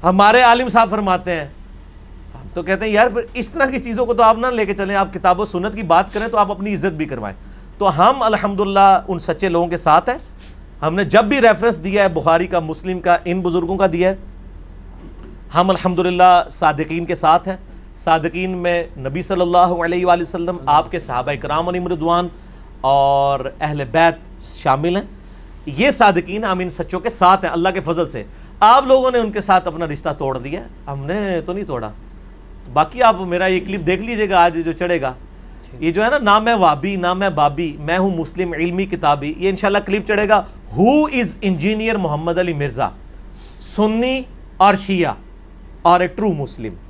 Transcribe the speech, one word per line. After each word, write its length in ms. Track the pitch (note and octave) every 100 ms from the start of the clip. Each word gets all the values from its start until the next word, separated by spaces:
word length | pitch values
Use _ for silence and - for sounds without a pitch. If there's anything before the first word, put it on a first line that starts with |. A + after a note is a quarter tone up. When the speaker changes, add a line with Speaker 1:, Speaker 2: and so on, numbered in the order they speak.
Speaker 1:
ہمارے 380 | E3+ F#3 G3+ A#3
عالم 280 | B3 A#3+ B3+
صاحب 220 | A#3 A3+
فرماتے 440 | G#3+ G3+ F#3 F#3
ہیں، 100 | E3+ C#3+ - - - - - - - -
ہم 140 | - -
تو 80 | -
کہتے 220 | E3+ F#3+
ہیں، 80 | A3
"یار، 160 | G#3 A#3+
پھر 120 | A3 -
اس 140 | A#3+ A#3
طرح 180 | E4 C4+
کی 120 | C4
چیزوں 280 | A#3+ A3+ A#3+
کو 80 |
تو 80 | A#3
آپ 160 | A3+ A3+
نہ 80 | B3+
لے 200 | A#3+ G3+
کے 80 |
چلیں، 220 | G3+ F#3+ G3+
آپ 180 | F#3+
کتاب 260 | F#3+ F#3 F3+
و 40 |
سنت 300 | G3+ F3 G3
کی 80 | G#3
بات 320 | F#3 E3+ F#3+
کریں 140 | G#3 A3+
تو 100 | A3+
آپ 120 | G3
اپنی 240 | F#3+ G3+
عزت 180 | G3 F#3
بھی 120 | D#3
کروائیں۔" 320 | D#3 B2+ G#2+ F#2+ - - - -
تو 200 | G3+ D3
ہم 240 | G3 C4+
الحمدللہ 800 | A3 G#3 G3+ G3 G3+ G3 G3 F#3+ F#3+
ان 100 | F3+
سچے 300 | - D#3+ F#3+
لوگوں 180 | E3+ E3+
کے 100 | E3+
ساتھ 340 | - D#3 F3+
ہیں۔ 80 | C4+ - - - - - -
ہم 120 | D3+
نے 100 | F3
جب 200 | E3+ G3+
بھی 160 | G#3+ C#4
reference 440 | A#3 G#3 A#3 E3
دیا 180 | E3+ G3+
ہے 60 | G3
بخاری 380 | D#3+ C3+ E3 F3
کا، 140 | F3
مسلم 400 | D#3 D#3+ F#3 F3+
کا، 160 | F3 F3
ان 160 | F3+ F#3
بزرگوں 360 | F3+ E3+ E3+ F#3+
کا 100 | G3
دیا 180 | E3+ F3+
ہے، 60 | F#3+ - - - - - - - - - - - - -
ہم 160 | D#3 F#3
الحمدللہ 720 | F3+ F#3 F3 F3+ F3+ F3+ F3+ -
صادقین 540 | - E3 D3 D#3 E3
کے 100 | E3+
ساتھ 340 | E3+ D#3+ E3+ F#3
ہیں۔ 80 | F#3 - - - -
صادقین 540 | - D#3+ D#3+ E3+ F#3
میں 340 | F#3 F3 E3+ D#3+ -
نبی 240 | C3+ D3+
صلی 180 | F3 F#3
اللہ 180 | F3 F3
علیہ 480 | F3 F3 E3+ F3+ F3+
وآلہ 160 | F3
وسلم، 340 | E3+ F3+ E3+ F3 C#3
آپ 240 | D3 E3
کے 80 | F3
صحابہ 340 | - B2 B2+ C#3+
کرام 260 | - D3+ E3+
علیہم 200 | F3+ F3+
رضوان 400 | E3+ D#3+ F3 F3 - - - - -
اور 600 | C3 C#3 C#3 C#3 C#3 C#3 C3 -
اہل 240 | D3+ D3
بیت 300 | C3 D#3+ E3 D#3+ - -
شامل 540 | - - - C3+ E3 F#3
ہیں۔ 60 | G3+ - - - - - -
یہ 240 | C#3 C4
صادقین، 540 | C#4 G#3+ F3+ F3 G3+
ہم 140 | G#3+ F#3
ان 120 | F3+
سچوں 300 | - F3 F#3
کے 80 | A#3
ساتھ 360 | A3+ F3+ F#3+
ہیں 80 | F3+
اللہ 160 | E3+ F3+
کے 120 | F#3
فضل 280 | D3+ E3+ D#3+
سے۔ 160 | B2+ G2+ - - -
آپ 260 | G#3+ B3+ C4+
لوگوں 240 | C4 B3+
نے 80 | B3
ان 140 | A3+
کے 80 | G#3
ساتھ 280 | G3 F#3 F3+
اپنا 180 | D#3+ E3
رشتہ 220 | C#3+ D#3+ C#3+
توڑ 200 | C#3 C3
دیا، 240 | B2+ F3 - - -
ہم 180 | C#3
نے 360 | C#3 G3 G3+ F3 D3+
تو 60 |
نہیں 120 | F#3
توڑا۔ 260 | G3 B2+ G#2+ G#2 - - - - - - -
باقی 300 | C3 D#3+ A#3+
آپ 180 | A#3+ F3+
میرا 260 | F#3 F3 F#3
یہ 140 | F#3 F3
clip 200 | F#3+ D#3+
دیکھ 160 | F#3
لیجئے 280 | A3 A#3 G#3
گا 140 | F#3
آج 140 | F3 E3
جو 80 | E3
چڑھے 280 | D#3 F3+ F3
گا۔ 140 | C3+ B2 - - - - -
Speaker 2:
ٹھیک۔ 120 | B2+
Speaker 1:
یہ 80 | D#3+
جو 140 | E3+
ہے 60 | G#3+
نا، 80 | C#4+
نہ 200 | G#3+ G#3
میں 160 | A3
وابی، 420 | A3+ E3+ C#3+ F#3 G3
نہ 180 | F3
میں 160 | F#3 G3
بابی، 460 | D3+ D3 C#3+ E3+ D3
میں 180 | D3 F3+
ہوں 120 | F#3+
مسلم 420 | F3 D#3+ E3+ F3+
علمی 340 | D#3 E3+ F3 G3
کتابی۔ 480 | F#3 D3+ C#3+ C#3+ D#3
یہ 140 | F#3
انشاءاللہ 280 | F#3+ G3+ G3+
clip 280 | G3+ G3+ G#3+
چڑھے 220 | G#3 G#3
گا، 160 | G#3+ G3 - - -
Who 180 | G#3+ D4
is 540 | D4+ C4+ A3+ - G3+
Engineer 460 | F3 F3 G#3+ A3 G#3+
محمد 420 | F3 D3 E3 E3+
علی 140 | F3+
مرزا، 360 | D3+ C#3+ A#2 G#2+ - - - - - - -
سنی 640 | - - G#3+ A3 B3 C4 C4 - - -
اور 180 | F#3+
شیعہ 400 | G3+ - F#3+ D#3 G2+ - - - - - -
اور 180 | E3+ F3
a 200 | F3+ F3+
true 160 | G#3 D#3+
Muslim۔ 380 | B2+ - A2 E2+